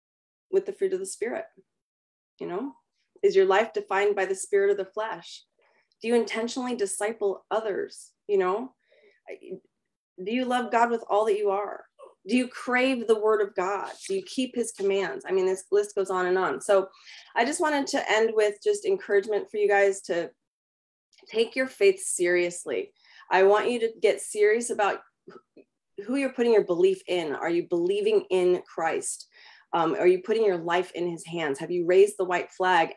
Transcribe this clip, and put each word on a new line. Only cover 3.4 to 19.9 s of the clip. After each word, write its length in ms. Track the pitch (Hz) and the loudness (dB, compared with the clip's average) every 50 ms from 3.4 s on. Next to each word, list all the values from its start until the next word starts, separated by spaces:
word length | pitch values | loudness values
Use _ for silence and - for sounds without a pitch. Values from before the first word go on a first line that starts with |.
| 190 | 6
life 280 | 185 190 196 226 226 - | 6 6 4 2 2 -2
defined 420 | 208 202 - 196 196 202 208 202 | -8 -6 -4 -2 0 0 0 0
by 100 | 202 190 | 0 -2
the 80 | 185 196 | -2 -4
spirit 380 | 190 - - - 196 196 196 | -6 -4 -2 0 2 2 2
of 60 | 202 190 | 0 -2
the 140 | 190 190 | -4 -6
flesh? 520 | - 214 214 220 175 170 170 - - - - _ _ _ _ _ _ _ _ _ _ _ | -8 -8 -8 -8 -8 -12 -14 -16 -20 -20 -20 _ _ _ _ _ _ _ _ _ _ _
Do 60 | - 226 | -2 0
you 80 | 240 | 2
intentionally 600 | 233 220 208 - 220 226 240 - 269 254 247 247 | 2 2 0 -2 -4 -6 -4 -6 -6 -6 -4 -4
disciple 680 | - 202 196 - - 208 214 233 - 208 202 190 - - _ | -2 -4 -4 -2 -4 -4 -4 -4 -2 -2 -4 -4 -4 -6 _
others? 640 | 190 214 220 214 185 - - - - - - - _ _ _ - | -4 -4 -2 -2 -4 -4 -6 -8 -10 -16 -20 -20 _ _ _ 0
You 120 | 208 190 | 0 2
know, 340 | 185 180 190 220 254 262 - _ _ _ _ _ _ _ _ _ _ - | 2 2 0 -2 -6 -8 -12 _ _ _ _ _ _ _ _ _ _ -20
do 1040 | - - - - - - - _ _ _ _ _ _ _ _ _ _ - 185 190 | -18 -18 -16 -16 -16 -16 -16 _ _ _ _ _ _ _ _ _ _ -12 -8 -4
you 140 | 226 254 254 | -4 -2 -2
love 260 | 247 247 247 240 - | -2 -2 -2 -2 0
God 180 | - 226 240 233 | 2 2 2 2
with 140 | 233 226 - - | 0 -4 -4 -2
all 180 | - 208 220 | 0 0 2
that 120 | 226 202 208 | 2 0 0
you 140 | 208 202 | 0 0
are? 320 | 190 202 208 196 - - - _ _ _ - - - _ _ 185 | -2 -2 -4 -6 -10 -12 -16 _ _ _ -20 -20 -20 _ _ -2
Do 80 | 226 | 0
you 120 | 254 247 240 | 0 0 -2
crave 580 | - - - - 247 247 254 269 269 240 226 | -6 -10 -6 -2 0 2 2 2 0 -2 0
the 140 | 208 226 214 | 0 2 2
word 220 | 208 214 220 208 | 4 2 2 2
of 120 | 208 196 - | 0 -2 -2
God? 380 | - 180 185 202 190 - - - - - - | -4 -4 -2 -4 -4 -6 -10 -12 -14 -8 -6
Do 80 | 196 | -6
you 80 | 190 185 | -6 -6
keep 320 | - - - 254 247 - | -6 -4 -4 -4 -4 -4
his 160 | 240 233 226 | -4 -6 -6
commands? 540 | - - 196 196 196 196 190 165 - - - 156 | -6 -4 -2 0 0 0 -2 -4 -6 -8 -6 -2
I 40 | |
mean, 140 | 185 190 185 | -2 0 0
this 200 | 185 190 185 - - | 0 0 -2 -4 0
list 220 | 190 208 208 202 - | 0 0 0 0 -2
goes 160 | 202 190 185 | -4 -4 -2
on 160 | 190 185 180 | -2 -2 0
and 140 | 180 185 185 | 0 0 0
on. 200 | 185 160 139 - | 0 -2 -2 -4
So 280 | - - 202 196 185 - - _ - - - - - - - | 0 2 2 2 2 0 -6 _ -20 -20 -20 -20 -20 -6 -2
I 100 | - 233 | 0 0
just 160 | 262 302 339 | 0 0 0
wanted 240 | 349 302 302 285 269 269 | 0 0 0 0 -2 -2
to 240 | - 269 - - | -2 -4 -2 0
end 200 | 202 220 226 226 220 | 2 2 2 2 2
with 220 | 220 214 208 208 - - | 2 2 2 0 -2 -2
just 220 | 214 208 202 - | -2 -2 -2 -2
encouragement 640 | - 196 190 - - 208 202 196 220 214 202 190 - | -2 -2 -2 -2 0 0 0 2 2 -2 -4 -4 -4
for 60 | - 214 | -2 0
you 100 | 208 202 | 2 4
guys 340 | 202 202 202 196 | 4 4 4 4